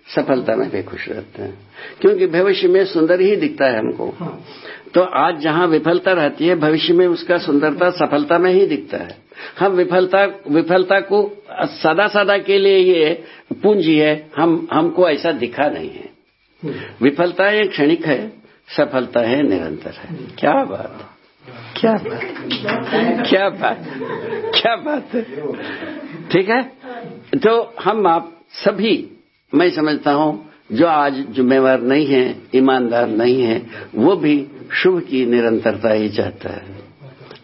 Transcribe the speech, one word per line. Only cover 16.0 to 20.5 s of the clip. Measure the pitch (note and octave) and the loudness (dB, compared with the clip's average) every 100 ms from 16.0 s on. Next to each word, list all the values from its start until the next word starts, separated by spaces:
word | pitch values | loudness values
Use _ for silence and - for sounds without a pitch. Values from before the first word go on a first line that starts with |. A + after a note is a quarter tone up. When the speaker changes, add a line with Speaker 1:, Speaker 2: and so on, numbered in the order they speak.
| - _ _ _ _ _ | -20 _ _ _ _ _
Speaker 2:
हम्म। | D3+ - - - | -10 -10 -12 0
Speaker 1:
विफलता | B2 C#3+ F3 F3+ G3 | 0 2 -2 2 0
एक | G#3+ G3 | 2 0
क्षणिक | - D3 E3 D#3+ | 2 2 2 0
है, | B2 G#2+ - _ _ - - | -2 -2 -12 _ _ -8 -2
सफलता | - C3 A#2+ A#2+ | 0 0 -2 -2
है | A2+ C#3 | 0 2
निरंतर | C3 F#2 D#2+ D#2 - | 2 0 -4 -8 -12
है। | - - | -16 -16
Speaker 2:
हम्म। | E3 - - | -14 -14 -2
Speaker 1:
क्या | - | 0